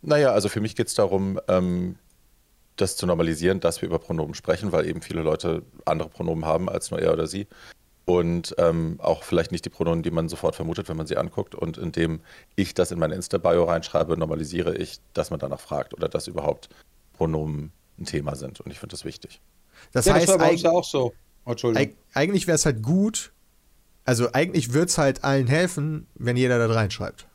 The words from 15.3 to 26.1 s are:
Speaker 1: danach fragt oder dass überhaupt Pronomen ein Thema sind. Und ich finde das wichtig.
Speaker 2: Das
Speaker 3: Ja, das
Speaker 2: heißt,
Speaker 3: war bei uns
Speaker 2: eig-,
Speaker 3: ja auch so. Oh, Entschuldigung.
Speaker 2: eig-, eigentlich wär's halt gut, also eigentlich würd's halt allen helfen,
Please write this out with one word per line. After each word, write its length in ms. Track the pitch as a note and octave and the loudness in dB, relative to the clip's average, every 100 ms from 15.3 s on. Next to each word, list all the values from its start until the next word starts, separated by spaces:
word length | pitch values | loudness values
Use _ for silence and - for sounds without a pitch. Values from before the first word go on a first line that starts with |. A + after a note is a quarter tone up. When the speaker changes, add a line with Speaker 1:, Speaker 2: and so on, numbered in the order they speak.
| D#2+ | -4
Speaker 1:
danach 200 | C#2 C#2 | -6 -8
fragt 340 | - D2 - | -6 -6 -6
oder 160 | - E2 | -4 -4
dass 180 | - - | -4 -6
überhaupt 420 | D#2 D2+ - - - _ _ _ | -4 -2 -4 -6 -20 _ _ _
Pronomen 580 | _ E2 D#2+ D#2 D2+ D2+ - _ - | _ -2 0 -2 -6 -8 -16 _ -14
ein 60 | D#2+ | -6
Thema 300 | D2+ C#2+ C#2+ | -6 -4 -8
sind. 240 | C2+ - | -10 -14
Und 100 | - | -16
ich 80 | D2 | -16
finde 160 | - - | -16 -12
das 100 | - | -12
wichtig. 340 | - - - _ _ _ _ - | -14 -18 -20 _ _ _ _ -4
Speaker 2:
Das 140 | B2 B2 | 0 4
Speaker 3:
Ja, 80 | |
das 80 | D#3+ | 6
Speaker 2:
heißt, 80 | F3 | 6
Speaker 3:
war 60 | F#3+ | 6
bei 120 | E3+ | 6
uns 100 | E3+ | 4
Speaker 2:
eig-, 20 | |
Speaker 3:
ja 80 | E3+ | 4
auch 120 | F3 | 2
so. 300 | E3+ C#3+ B2 - _ _ - | 2 0 0 -2 _ _ -8
Oh, 60 | |
Entschuldigung. 380 | A#2+ B2+ A#2 C#3 | -2 0 2 0
Speaker 2:
eig-, 20 | - _ - | -2 _ 0
eigentlich 320 | E3 G3 F3 | 2 2 2
wär's 180 | D#3 D#3+ | 2 2
halt 160 | A2+ | 0
gut, 500 | A2 F3+ G#3 A3 - _ _ _ _ _ _ _ | 2 2 2 0 -10 _ _ _ _ _ _ _
also 260 | - A#2+ A#2+ | -2 2 2
eigentlich 400 | B2+ F3 F3+ A#2+ | 2 0 0 0
würd's 240 | C3 F3 - | 0 2 2
halt 260 | C#3+ B2+ | 2 2
allen 220 | C3+ C#3 B2 | 0 2 2
helfen, 600 | D3 F3+ F3+ D3 D#3 - | 2 2 -2 -4 -4 -10